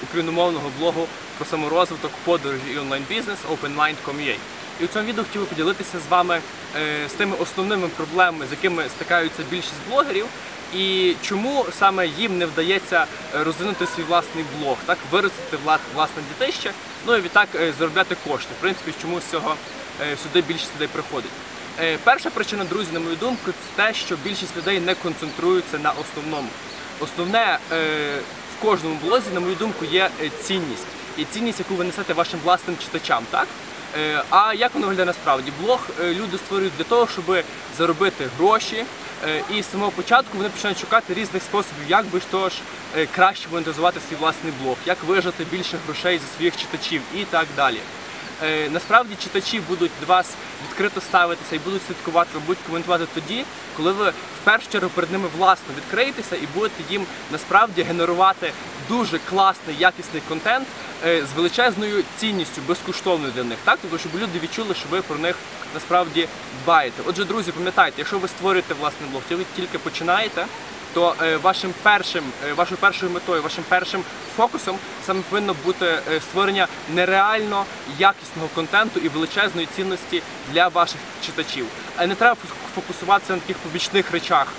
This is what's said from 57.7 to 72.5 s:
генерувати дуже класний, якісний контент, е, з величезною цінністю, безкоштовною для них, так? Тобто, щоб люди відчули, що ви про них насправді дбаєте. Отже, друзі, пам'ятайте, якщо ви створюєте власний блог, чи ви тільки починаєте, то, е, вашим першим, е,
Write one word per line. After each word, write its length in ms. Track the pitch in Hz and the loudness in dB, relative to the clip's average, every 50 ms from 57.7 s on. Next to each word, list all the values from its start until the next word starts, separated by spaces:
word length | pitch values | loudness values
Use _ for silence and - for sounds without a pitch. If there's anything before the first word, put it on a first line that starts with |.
| 190 165 160 | 2 0 0
генерувати 680 | - 170 175 170 170 175 175 190 190 190 - - 160 139 - - - - - 135 131 | 2 2 2 2 2 4 6 6 6 6 4 -2 -4 -4 -6 -10 -12 -12 -12 -4 -2
дуже 300 | 208 247 233 - 160 160 - - | 0 0 0 0 0 -2 -4 -2
класний, 460 | 180 190 196 190 185 - - 170 156 143 | 2 4 6 6 4 2 -4 -8 -2 4
якісний 420 | 170 185 180 - 170 - - 156 135 - | 4 4 4 4 -10 -6 -6 -6 -4 -4
контент, 400 | 160 160 156 214 233 262 269 262 - - - - - - - | -6 -2 0 2 0 0 0 -4 -10 -12 -12 -12 -10 -4 2
е, 200 | 165 170 165 147 | 2 4 4 2
з 120 | 135 139 151 | 0 0 0
величезною 680 | 170 175 170 - 240 247 208 180 214 208 208 202 175 - - - | 0 2 2 4 2 2 2 0 -2 0 0 0 0 0 -2 -2
цінністю, 440 | - 220 208 190 165 - - - 135 135 | -2 0 0 0 -2 -4 -6 -8 -2 -2
безкоштовною 640 | 175 175 - - 185 - - 190 180 160 147 135 117 | -2 -2 -2 -6 -6 -2 2 2 2 2 2 -2 -2
для 80 | 123 127 | -2 -2
них, 140 | 120 117 110 - | -4 -4 0 2
так? 160 | - 226 247 | 2 2 2
Тобто, 160 | - 185 160 165 | 2 -6 -6 -6
щоб 180 | - 175 156 | -6 -4 -4
люди 240 | 180 220 214 170 175 156 | -4 -4 -2 -4 -4 -6
відчули, 320 | - - - 226 208 180 | -4 -4 -4 -2 -2 -2
що 100 | - - 139 | -4 -2 -2
ви 120 | 160 190 | -2 -2
про 160 | 180 - 156 147 | -2 -2 -4 -2
них 180 | 156 170 180 - - - - - - - - | 0 0 -2 -2 -6 -12 -12 -12 -12 -10 -8
насправді 540 | 156 - - 175 180 180 165 147 160 170 160 - - - - - 131 131 | -8 -2 2 4 4 4 4 2 0 0 0 -2 -10 -12 -12 -12 -6 2
дбаєте. 400 | - 170 160 143 123 - - 131 | 6 6 6 6 4 -2 -4 -2
Отже, 200 | 165 180 170 202 | -2 0 0 0
друзі, 260 | 170 202 226 202 170 | 0 0 -2 -2 -2
пам'ятайте, 440 | 147 156 175 185 180 - 185 156 131 - | -4 -2 -2 0 6 6 6 6 4 -2
якщо 220 | 147 - 202 196 | -4 -2 -2 -2
ви 80 | 180 180 | -2 -2
створюєте 460 | - - 175 190 190 185 175 - 170 | -4 -2 2 4 4 4 2 0 -4
власний 360 | 139 147 151 147 - 151 139 | -2 -2 -2 -2 -4 -10 -6
блог, 120 | 131 135 123 - | -6 -6 -4 -4
чи 60 | 170 | -2
ви 100 | 175 185 175 - | -2 -2 -4 -4
тільки 220 | - 180 175 - 160 | -6 -6 -4 -4 -4
починаєте, 680 | - 165 - - 165 170 175 196 226 214 - - 175 214 - - - - - - - - - | -6 -4 -6 -2 2 2 2 4 2 0 -2 -2 -4 -4 -6 -12 -12 -12 -12 -14 -14 -4 2
то, 220 | 170 175 175 - - | 4 4 4 4 4
е, 160 | 160 160 160 156 | 2 2 2 4
вашим 360 | 147 185 185 - - 190 170 - - | 4 4 4 4 0 -4 -4 2 6
першим, 400 | 208 208 202 180 - - 180 151 135 123 - 135 | 6 6 6 4 0 -2 -2 -4 -4 -8 -6 -4
е, 40 | 143 | -4